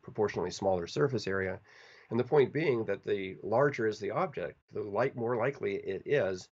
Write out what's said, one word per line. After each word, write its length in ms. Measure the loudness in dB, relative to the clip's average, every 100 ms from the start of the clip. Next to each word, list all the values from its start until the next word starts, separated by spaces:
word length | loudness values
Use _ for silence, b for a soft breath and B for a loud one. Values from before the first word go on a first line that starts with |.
proportionally 480 | -10 0 0 0 -4
smaller 360 | -2 0 0 0
surface 400 | 0 0 0 -2
area. 320 | -2 -2 -4 B B B B B
And 100 | -2
the 40 |
point 280 | 4 6 4
being 320 | 2 2 0
that 200 | 0 -2
the 320 | 0 -2 -2 -6
larger 440 | 0 4 4 2 -2
is 120 | -2
the 120 | -4
object, 480 | -2 -2 -2 -6 -8 _
the 100 | -8
light, 340 | -4 0 0 0
more 200 | -2 0
likely 400 | 0 -2 -4 -4
it 260 | -4 -6
is 440 | 0 2 2 -2 -8